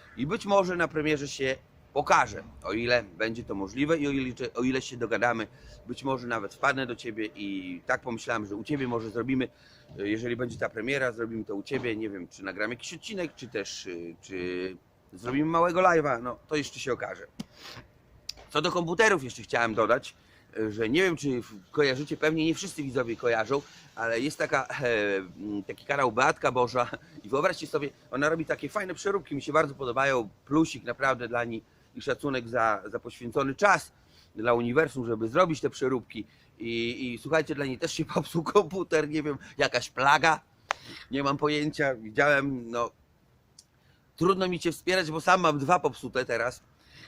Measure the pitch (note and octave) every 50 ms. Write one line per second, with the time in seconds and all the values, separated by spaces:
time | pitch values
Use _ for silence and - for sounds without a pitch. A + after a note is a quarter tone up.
0 | - - - - B2+ D#3 G#3+ - - G3+ G3+ G3+ F#3 F3+ F3+ F3 E3 D3 - D#3
1 | D3 D#3 D3+ C3+ C#3+ D3 - - C3+ C3 C3 - - _ _ - - - - -
2 | D3 - F3 D#3+ - G#2 G2 D#2+ - - - - - F2+ G2+ A2+ A#2 A#2 B2 A#2+
3 | G#2+ F#2+ F2 - A2 A2+ A2+ A#2+ A2+ - G#2+ G2 F#2+ F#2+ G#2+ C3 D3 D3+ E3 D#3
4 | C#3+ C#3+ C#3 C3+ C3 B2+ A#2+ - B2+ A2+ - A#2 B2 C3 C3 C3 - - B2+ A#2+
5 | A#2+ G#2 A2+ G2+ A#2 A#2+ A#2 A2+ G#2+ - - - - - - - - A#2+ B2 -
6 | C3 C#3 C3 A#2+ B2 A#2+ A#2 A2 G2 G2 - - - C#3 C3+ C3+ C3 A#2+ A#2 -
7 | - A#2+ G#2+ A2 G#2+ G#2+ - G2+ G2+ G2 G2 F#2+ F#2 F#2 F2+ F2 - - C3 -
8 | - B2+ A2+ A2+ - B2+ A#2 A2 G#2 F#2+ G2+ A2 G#2+ - D3 C#3 C3 B2 A#2+ A2+
9 | A2 A2 G2+ A#2+ A#2 C3 C3+ B2+ B2 - _ _ - - - - - - - F#2+
10 | G2+ G#2 G#2+ A2+ A#2+ A#2+ A#2+ A#2 B2+ A#2 - - A#2 A#2+ - A2+ A2 C3 C#3+ C#3
11 | C3 B2 A2 A2+ A#2 A2+ A2+ A2 G#2 - G2+ G2+ - - C#3 B2+ A#2+ A#2+ A2 A2
12 | A2 G#2 G2+ F#2 F2 - - - G2 G2 F2+ G2+ G#2+ A2 B2 A#2+ - - F3 D#3
13 | - - G#3+ F#3 F3 D3+ - - B2+ A2 - G#2 G2 - - - - G2 F2 E2+
14 | E2+ E2+ E2 - - - F#2+ F2+ F2+ F2+ F2+ F2+ F#2 F#2 F#2 E2+ _ _ _ _
15 | _ _ - F2+ A2+ B2 C3 C#3+ D3+ D#3+ E3 E3 E3+ F3+ E3 F#3 F#3 F3+ E3+ D#3+
16 | D3 C#3+ B2 A#2 B2 B2 A#2 - - - D#3 D3+ C3+ - - C3+ - C3+ A#2 -
17 | G2+ G2 F#2+ F2+ F2 - _ - - _ _ - - - - - - - _ _
18 | _ _ - - _ - - - - - - D3+ D#3 F3 D#3+ F3+ E3+ D#3+ F3+ A3
19 | A3 G#3+ G3 D3+ C3 A#2+ - - G#2 - B2+ A#2+ A#2 A2+ G#2+ A#2 A2 G#2 A#2+ D3
20 | - - - _ _ _ _ _ _ _ - A2 A2 G#2+ G2+ A2 A2 A2 C3 E3+
21 | F#3+ F#3 E3 C3+ C#3+ C#3 B2+ A#2+ G#2+ - G#2+ G2 - _ - D3 D3 C#3 B2+ C3+
22 | D3+ - D#3+ - D3+ D#3 D#3+ D#3+ D#3 E3 D3+ - G3 F3+ - D#3+ C#3+ C3+ A#2+ C3+
23 | B2 A#2 A2 - B2+ A#2+ A#2 A2 G#2+ A2 C#3 C#3+ - - - - - - - A2
24 | A#2 A#2 A#2 A#2 C3 D3+ - - D#3 - D#3 C3+ B2+ - - C#3+ C3+ A#2+ A#2 G#2+
25 | G#2 G2+ G2 F#2+ F#2+ F2 - - G2 G#2+ G#2 G2+ F#2+ - G#2 - - - C#3 C#3
26 | C3+ B2 G#2+ B2 C3+ D#3 D#3+ - D3+ C3+ B2 B2+ B2 A2+ B2+ B2+ B2 - - -
27 | - - - - - G2+ B2+ C#3 E3 F#3 E3 - D#3+ - - C#3+ C#3+ C3+ - _
28 | _ - - C3 D3 D#3 E3 E3 D#3 - D3 - D3+ C#3 - G#3 G3 F#3 E3 -
29 | - G3 G3+ F#3+ C3+ - C#3+ C3+ - D3+ C#3+ D#3 D#3 C#3+ C3 B2 C3+ B2 A2+ C3
30 | C3+ C#3 C3+ B2 A2 F#2+ - _ _ - C#3+ D#3 D#3+ D#3 - B2+ - B2 A#2 -
31 | C3+ C3+ C3 A#2+ A#2+ A2 A#2+ A#2+ A#2+ A#2+ A2+ A2 - _ _ _ _ _ - A#2+
32 | - C#3 B2 - - C#3+ C3 B2+ A#2 A#2 A#2+ A#2 A2+ A2+ G#2 G2 G2 G#2+ A2+ A2+
33 | - A#2+ - - B2 A#2 - D3 C3+ C3+ C3 - G3+ G3+ F3+ D#3+ - - _ _
34 | _ _ _ - - _ - A2+ A2 A#2+ A#2+ A#2+ A#2+ A#2+ A#2+ D#3 D#3+ D3 - C3
35 | A#2 A#2 A2+ A2 A2+ A2+ B2 E3+ F#3+ E3+ D#3 - - B2+ - - C3+ B2+ C3+ A#2
36 | G#2 - - A2+ G#2 - _ _ _ _ _ - A2+ A#2 A#2 A#2 A#2 A#2 B2 -
37 | C3 B2 A#2 A2 - C#3 D#3+ D#3+ C#3+ - D3+ C#3 C#3+ C3+ B2+ - E3 D#3 - -
38 | D3+ - - F3+ D3+ - - - D3+ - - G#3 F3+ D3 F#3 F#3+ F3 - D#3+ D#3
39 | D3+ D3 D3+ D#3 C#3+ D3+ C#3 C3 - - - - C#3+ C3 - A#2+ - - - B2
40 | C3 C#3 D3+ D3+ E3 D#3+ D#3 - - _ _ _ _ - - - - - - -
41 | - - B2+ C#3 C#3 C#3 C#3+ C#3+ D3+ D3 D3+ D3 D3 D#3 - - D3 C3+ B2+ A2
42 | A2+ G#2+ G#2+ C#3 C#3 D3 C#3+ C#3 C3+ C#3 C3+ B2 A#2 A2+ A#2+ A#2+ A#2 - _ _
43 | _ _ _ _ _ _ _ _ _ _ _ - - _ _ _ _ _ _ _
44 | _ _ _ - E3 F#3 G3 F#3 F#3+ F3+ F3+ D#3 - E3+ - - - F3+ F#3 F#3+
45 | E3+ D#3 D#3 D#3+ - F3+ F#3 F#3 F3 D#3+ D3 C#3+ C3+ C#3 F3+ - - C#3+ A#2+ -
46 | - A#2+ - B2+ C3 - A#2+ A2 A#2 B2+ - - _ _ _ _ _ _ - -
47 | -